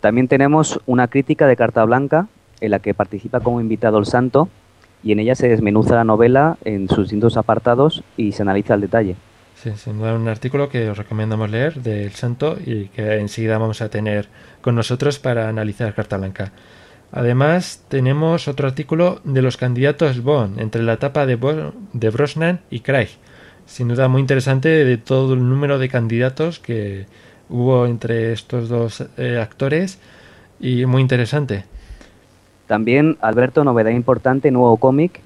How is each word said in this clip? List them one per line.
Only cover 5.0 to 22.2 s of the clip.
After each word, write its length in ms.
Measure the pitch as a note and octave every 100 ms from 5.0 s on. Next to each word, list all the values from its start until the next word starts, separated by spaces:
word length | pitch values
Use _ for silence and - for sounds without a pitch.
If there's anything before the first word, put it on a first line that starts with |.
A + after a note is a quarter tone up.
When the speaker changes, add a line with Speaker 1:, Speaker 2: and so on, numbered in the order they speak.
Speaker 1:
y 80 | A2
en 80 | G#2
ella 160 | A2 C3
se 140 | B2
desmenuza 460 | A2 A2 G#2+ A2 A#2+
la 100 | A2+
novela 520 | G#2+ A#2 B2+ D3+ -
en 240 | - G#2 F#2+
sus 180 | - F#2+
distintos 300 | G#2+ A2+ A2+
apartados 680 | - A2 A#2+ A#2+ D3 - - -
y 160 | G#2+
se 100 | G2+
analiza 320 | G2+ G2 G2+
al 80 | G#2
detalle. 360 | G2+ A2+ G2+ F2+ _ _ _ _
Speaker 2:
Sí, 160 | A#2 G#2
sin 240 | - G#2+
duda 140 | A2
un 160 | A2+ A2+
artículo 400 | A2 B2+ C#3 C#3+
que 200 | C3 A2
os 80 | G2+
recomendamos 520 | G#2 G#2+ A2 A2 A2
leer 320 | A2 D3 D3+
de 240 | A#2+ G#2 G2+
El 60 |
Santo 460 | - B2 A#2+ D3 G3+ D#3+
y 200 | A2 G2
que 320 | - G#2+ G#2+
enseguida 380 | G#2 - A2 A2
vamos 240 | A2 G#2+
a 80 | G#2+
tener 400 | G#2+ G#2+ G#2 G2+ - - -
con 140 | - A#2
nosotros 440 | A2 B2+ C#3 C3+
para 300 | C3 A#2 A2
analizar 440 | A2 G#2+ G2+ A2+
Carta 240 | G2+ A2 G2
Blanca. 360 | F#2+ F#2+ G2 - - - - - _
Además, 720 | C#3 A#2+ B2 C#3+ F3 F3 - _
tenemos 600 | C3+ B2+ C#3 D#3+ E3 D#3+
otro 180 | C3+ C3+
artículo 540 | C3 D3 D#3+ F3+ F#3+
de 180 | - C3
los 140 | B2+ -
candidatos 680 | B2+ A#2+ C3+ D3+ D#3 B2+
Bond, 380 | A#2+ D3 G#2+ G#2
entre 240 | A2 A#2
la 100 | A#2
etapa 320 | A2+ C3+ C#3+ C#3
de 100 | A#2+
Bo-, 380 | C3 D#3 D3+ B3 G#3
de 160 | B2 A2
Brosnan 500 | A#2